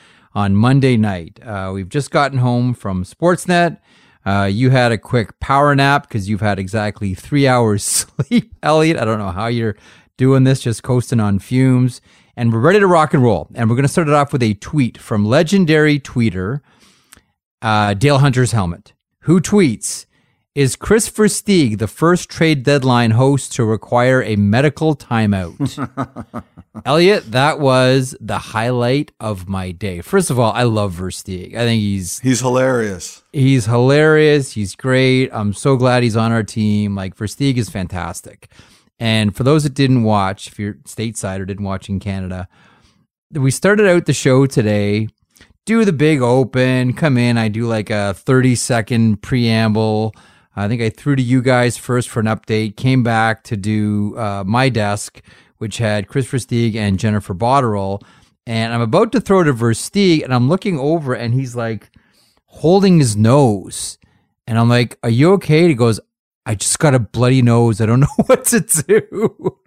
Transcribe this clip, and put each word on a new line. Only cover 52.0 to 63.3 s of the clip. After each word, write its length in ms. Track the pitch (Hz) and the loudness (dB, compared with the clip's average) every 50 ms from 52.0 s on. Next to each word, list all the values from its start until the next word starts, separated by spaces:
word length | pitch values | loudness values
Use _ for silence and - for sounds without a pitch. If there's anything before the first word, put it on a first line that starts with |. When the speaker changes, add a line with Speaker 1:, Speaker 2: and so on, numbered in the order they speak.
| 120 - | -2 -4
Speaker 1:
for 100 | - 120 | -4 -2
an 80 | 107 | -2
update, 500 | 110 107 - - - 110 107 110 107 - | -2 -2 -4 -4 -4 -2 -2 -2 -4 -6
came 240 | - - 127 131 131 | -4 -2 0 2 2
back 420 | 113 117 117 110 113 113 107 - - | 2 0 0 0 0 0 -2 -4 -6
to 120 | - 117 | -8 -8
do, 580 | 101 95 107 110 107 104 104 104 104 104 104 - | -6 -2 -2 -2 0 0 0 -2 -2 -2 -4 -6
uh, 260 | 123 110 101 101 98 98 | -6 -6 -6 -6 -6 -4
my 240 | 95 113 123 135 135 | -2 0 0 0 0
desk, 520 | 110 113 104 101 104 101 - - - - - - - - _ _ _ | 0 0 -2 -2 -4 -4 -8 -12 -18 -20 -20 -20 -20 -20 _ _ _
which 220 | - 113 107 - - | -12 -10 -10 -6 -4
had 280 | 120 107 107 104 98 | -2 -2 -2 -4 -4
Chris 200 | - - 139 120 | -4 -4 -6 -4
Versteeg 480 | - 139 127 - - 120 117 117 113 107 | -4 -4 -6 -4 -4 -2 0 0 0 -2
and 240 | 113 104 101 95 92 | -2 0 0 0 0
Jennifer 340 | 113 107 107 101 - - 95 | 0 0 -2 -2 -4 -6 -6
Botterill. 720 | 85 113 120 135 143 131 113 104 101 98 98 98 101 - - _ _ _ _ _ _ _ | -4 0 0 2 2 2 0 -2 -4 -4 -6 -6 -8 -10 -16 _ _ _ _ _ _ _
And 260 | 120 113 113 113 117 | -6 -4 -4 -2 -2
I'm 100 | 117 117 | -2 -2
about 300 | 117 110 131 190 233 220 - | -2 0 2 2 2 2 0
to 60 | - | -2
throw 240 | - - 190 190 170 | 0 2 2 2 2
to 80 | 147 | 2
Versteeg, 720 | 131 110 117 117 113 - - - - 202 202 180 160 151 - | 0 0 0 0 0 -2 -4 -4 -2 2 2 4 2 2 0
and 80 | 123 | 0
I'm 160 | 127 120 123 | 0 0 2
looking 300 | 135 180 190 - 208 175 | 2 0 0 -2 -4 -4
over, 380 | 131 135 147 165 170 147 127 123 | -2 -2 -2 -2 -2 -2 -4 -6
and 180 | 107 120 113 123 | -4 -4 -4 -4
he's, 220 | 135 135 120 120 | -4 -4 -6 -6
like, 340 | 120 113 113 110 104 - _ _ _ _ _ _ _ _ _ _ _ _ | -6 -6 -6 -6 -8 -12 _ _ _ _ _ _ _ _ _ _ _ _
holding 540 | _ - - - 160 190 202 190 196 180 160 | _ -8 -2 2 2 4 4 6 4 4 4
his 180 | 139 113 104 | 4 2 2
nose. 800 | 104 110 113 | 2 4 4